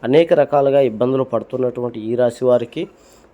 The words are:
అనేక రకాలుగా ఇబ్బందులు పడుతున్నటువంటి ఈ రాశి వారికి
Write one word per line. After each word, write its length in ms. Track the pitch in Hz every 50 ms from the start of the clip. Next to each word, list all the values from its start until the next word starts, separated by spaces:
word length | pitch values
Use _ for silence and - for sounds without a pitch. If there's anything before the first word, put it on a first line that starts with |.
| -
అనేక 280 | 120 131 156 170 170
రకాలుగా 480 | 180 151 139 - - 143 139 139 135 143
ఇబ్బందులు 420 | 139 123 107 107 123 127 131 135
పడుతున్నటువంటి 760 | 131 131 - 113 107 - - 127 127 123 120 123 123 120 117 113
ఈ 140 | 107 110 120
రాశి 300 | 120 123 120 117 - 127
వారికి 440 | 127 123 123 120 - - 156 175 208 _ _ _ _ _ _ _ _